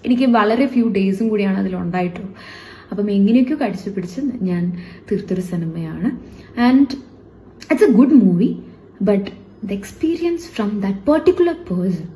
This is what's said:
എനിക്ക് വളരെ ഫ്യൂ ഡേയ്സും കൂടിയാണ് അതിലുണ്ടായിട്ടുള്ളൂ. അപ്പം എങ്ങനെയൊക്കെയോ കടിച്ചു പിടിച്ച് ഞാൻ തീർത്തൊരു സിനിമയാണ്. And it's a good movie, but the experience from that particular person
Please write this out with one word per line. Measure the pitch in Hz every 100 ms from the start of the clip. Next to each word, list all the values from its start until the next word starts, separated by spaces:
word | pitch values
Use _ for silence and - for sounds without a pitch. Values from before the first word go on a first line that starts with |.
| -
എനിക്ക് | 247 262
വളരെ | 233 208 233 277
ഫ്യൂ | 247 220
ഡേയ്സും | 196 196 190 226
കൂടിയാണ് | 214 196 196
അതിലുണ്ടായിട്ടുള്ളൂ. | 190 180 175 180 180 175 196 - - - - - -
അപ്പം | 202 208
എങ്ങനെയൊക്കെയോ | 202 202 240 254 294
കടിച്ചു | 240 180 208
പിടിച്ച് | 196 175 - 277 -
ഞാൻ | 185 175 175 175 - - -
തീർത്തൊരു | 196 - 185
സിനിമയാണ്. | 180 175 165 160 160 160 208 - - - - - 240
And | 262 285 - - - - - - - -
it's | 302 427
a | 208
good | 262 294 196
movie, | 175 - - - - - -
but | 202 196 196 - - - 196
the | 202
experience | - - 320 339 339 339 - -
from | 208 208
that | 196 196 -
particular | 311 339 359 349 330 -
person | 180 185 170 -